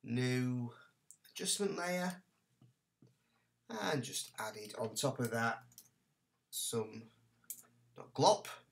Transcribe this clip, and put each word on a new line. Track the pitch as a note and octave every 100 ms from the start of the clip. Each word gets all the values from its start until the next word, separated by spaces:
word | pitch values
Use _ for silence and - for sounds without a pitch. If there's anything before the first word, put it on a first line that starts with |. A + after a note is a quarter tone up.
New, | - A#2+ B2+ B2+ B2+ B2 A#2+ - - _ _ - -
Adjustment | - F#3 - G3 E3+
Layer, | F3 F3+ F3+ - _ _ _ _ - _ _ _ - _ _ _ _ _ - - F#3
and | D3
just | A#2 - - -
added | G#2+ G#2+ - -
on | A2+
top | - C3+ B2
of | A#2
that | A#2 A#2 - - - - _ _ _ _ _ _
some, | - - A#2 G#2+ A2+ A#2 - _ _ _ - - _ _ -
not | -
glop | - E3+ G#3+ - - -